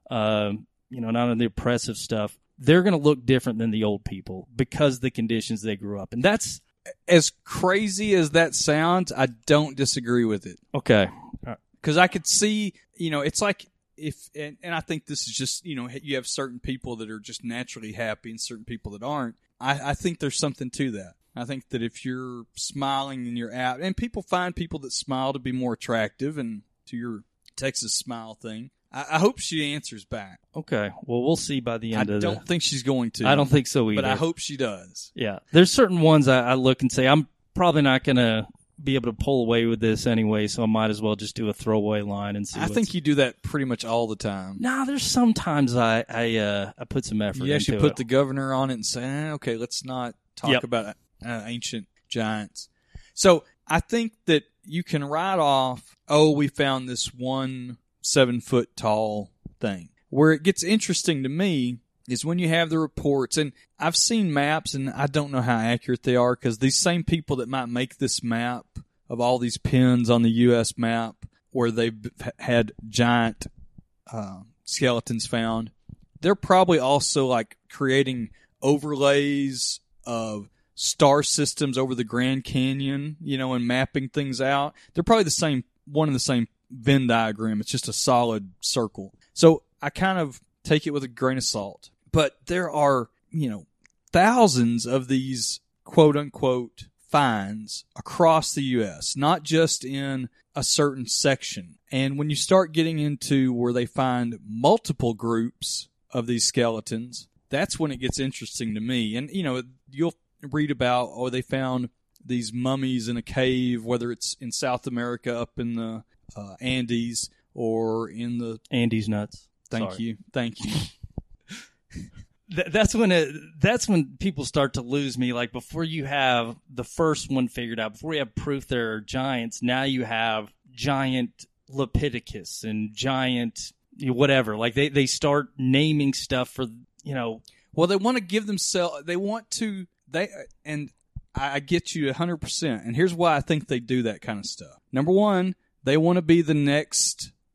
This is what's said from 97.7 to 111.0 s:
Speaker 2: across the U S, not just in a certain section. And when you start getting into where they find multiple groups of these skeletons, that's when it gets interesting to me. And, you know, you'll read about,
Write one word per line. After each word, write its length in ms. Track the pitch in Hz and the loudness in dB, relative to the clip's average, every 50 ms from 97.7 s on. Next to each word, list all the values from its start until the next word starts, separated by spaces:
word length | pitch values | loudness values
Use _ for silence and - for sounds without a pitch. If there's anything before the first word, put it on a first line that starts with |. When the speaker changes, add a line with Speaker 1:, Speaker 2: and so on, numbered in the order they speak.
| - - - _ - | -12 -14 -14 _ -18
Speaker 2:
across 580 | - - - - - 175 165 160 160 151 - - | -16 -14 -6 2 4 6 6 6 4 2 -2 -4
the 100 | 143 139 | -4 -2
U 200 | 131 127 120 107 | 0 0 0 0
S, 320 | 98 80 - - - - | -2 -6 -8 -8 -8 -4
not 280 | 135 139 151 180 160 151 | 0 0 2 0 0 0
just 420 | - 160 160 165 156 - - - | 0 2 2 4 2 0 -2 -6
in 420 | 127 139 139 139 139 135 131 127 - _ _ _ _ - | -6 -8 -6 -6 -6 -6 -6 -8 -8 _ _ _ _ -8
a 80 | 147 127 | -4 -2
certain 440 | - - - 147 143 131 135 120 - | 0 2 2 2 2 0 -2 -6 -4
section. 720 | - - - 139 135 - - - - 101 87 85 - _ _ - | -2 0 2 2 2 2 -2 -8 -10 -10 -12 -16 -18 _ _ -6
And 260 | 139 131 135 135 139 143 | -2 -2 -2 0 -2 -2
when 120 | 147 151 | -2 -2
you 60 | 147 | -2
start 360 | - - - 190 190 185 160 151 | -2 2 4 4 4 4 4 2
getting 260 | 165 160 165 165 151 | 0 0 0 0 -2
into 540 | 147 147 147 - - - 143 135 131 131 123 | -2 -2 -2 -4 -2 0 2 2 2 2 2
where 180 | 120 120 120 120 | 0 0 0 0
they 120 | 123 123 | 0 -2
find 540 | 123 - - 131 131 123 123 120 117 117 101 - | -2 -2 -2 0 0 0 0 -2 -4 -6 -8 -12
multiple 680 | 107 107 113 127 151 214 233 - - 147 - 131 117 113 | -10 -4 2 4 4 4 4 2 -2 -4 0 0 -2 -2
groups 720 | 101 117 113 117 113 117 120 - - - - - - - _ _ _ _ _ | 0 -2 0 0 0 0 -2 -4 -8 -10 -8 -8 -8 -10 _ _ _ _ _
of 140 | - 127 117 120 | -6 -6 -4 -2
these 180 | 123 117 - | -2 0 0
skeletons, 840 | - - 127 120 117 113 110 - - 117 113 120 123 120 - - _ _ _ _ - | 0 2 2 2 2 0 -4 -6 -6 -8 -8 -8 -10 -14 -18 -18 _ _ _ _ -6
that's 280 | 135 139 - - - - | -4 -2 -2 -2 -2 -2
when 120 | 160 151 | -4 -4
it 60 | 131 123 | -4 -4
gets 220 | 127 123 - 135 | -4 -4 -2 -2
interesting 540 | 135 135 - - 120 - - - 120 113 107 | -4 -4 -4 -8 -12 -12 -8 -6 -6 -4 -4
to 80 | 107 | -4
me. 340 | 110 120 127 123 113 107 110 | -4 -2 -2 -2 -2 -2 -2
And, 140 | 120 143 147 | -6 -6 -6
you 140 | - 196 175 | -4 -4 -2
know, 180 | 143 127 127 123 127 127 _ _ - | -2 -2 -4 -6 -10 -16 _ _ -10
you'll 240 | 131 139 165 170 - _ _ _ _ _ | -4 -2 -2 -2 -4 _ _ _ _ _
read 300 | - 139 139 151 151 147 | -10 -4 -2 -2 0 0
about, 400 | 143 113 131 123 123 123 | 0 0 0 2 2 2